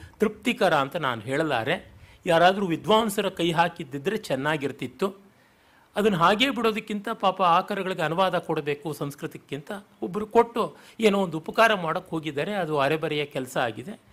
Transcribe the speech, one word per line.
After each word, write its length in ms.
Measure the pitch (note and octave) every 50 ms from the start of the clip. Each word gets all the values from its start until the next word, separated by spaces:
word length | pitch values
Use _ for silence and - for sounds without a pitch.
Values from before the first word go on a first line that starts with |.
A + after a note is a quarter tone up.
| - - - -
ತೃಪ್ತಿಕರ 540 | G#3 G3+ G#3 - - B3+ A#3 - G#3+ F3+ D#3+
ಅಂತ 220 | D3 C#3 C3+ -
ನಾನು 260 | F3 D#3 C3+ B2 A2+
ಹೇಳಲಾರೆ. 720 | G#2 A#2 C3+ C#3+ D#3+ D#3 C#3 A#2 A2+ B2+ E3 - - - - - - - - - -
ಯಾರಾದರೂ 400 | F3+ E3+ E3 E3+ F3+ F#3+ G3 G3+
ವಿದ್ವಾಂಸರ 640 | F3+ D#3+ C#3+ C3 D3 G#3+ A3 A#3 A3 G3+ A3 G3 F#3+
ಕೈ 220 | F#3+ - E3+ F3
ಹಾಕಿದ್ದಿದ್ರೆ 640 | E3 D#3 A3 G#3 - - E3+ C3 B2+ C#3+ C#3 G3 A3 G#3+
ಚೆನ್ನಾಗಿರ್ತಿತ್ತು. 1080 | - - D3+ C3 C3+ D3+ D#3 D#3+ C#3 C#3 B2+ - - B2+ - - G3 G3 G3 - - - _ _ _ _ _ _ _ _ _ _ _ _ -
ಅದನ್ನು 220 | G3 G#3 A3 G3+ E3
ಹಾಗೇ 320 | E3 F3 G#3 G#3 B3+ C#4
ಬಿಡೋದಕ್ಕಿಂತ 600 | B3+ A3+ A#3+ A3+ G#3+ A3 G#3+ - A3 G#3 G3+ A#3+
ಪಾಪ 320 | A3+ A3 - F#3+ F#3 F#3+
ಆಕರಗಳಿಗೆ 600 | F#3+ F3 E3 F3 F#3 - G#3 G3 F#3+ F3+ F#3 F3
ಅನುವಾದ 360 | E3 D3+ D#3+ E3+ F#3+ F#3 F3 F3
ಕೊಡಬೇಕು 560 | F3 - E3 D#3 D3 D3 C#3+ C#3+ - E3 D3
ಸಂಸ್ಕೃತಕ್ಕಿಂತ 760 | - D3+ C#3+ C#3+ - - D3+ - D#3+ - - - C3+ D3 - G#3 F#3+ - _ _ _
ಒಬ್ಬರು 260 | - G#3+ E3+ G#3 G#3+ G#3+
ಕೊಟ್ಟು 480 | - A#3 A#3 A#3 - B3 G3+ D#3+ - - - - - -
ಏನೋ 200 | A3 G#3+ G3+ G3+
ಒಂದು 180 | G3 F3+ D#3 D#3+
ಉಪಕಾರ 360 | D#3 - F#3+ - A3 A3+ A3
ಮಾಡೋಕ್ಕೆ 360 | G3 F3 D#3+ E3 F3+ F3+ -
ಹೋಗಿದ್ದಾರೆ. 440 | - D#3+ D3 D#3 C#3+ C#3 D3 F#3+ G#3
ಅದು 240 | G3+ F3+ D#3 D#3 D3
ಅರೆಬರೆಯ 480 | C3+ C#3 D#3 D#3+ D#3 D#3+ D3+ D3 D3
ಕೆಲಸ 320 | C#3 - D3 C3 B2+ - D#3+
ಆಗಿದೆ. 420 | C3+ A#2+ G#2+ G#2+ B2+ E3 G3+ - _ _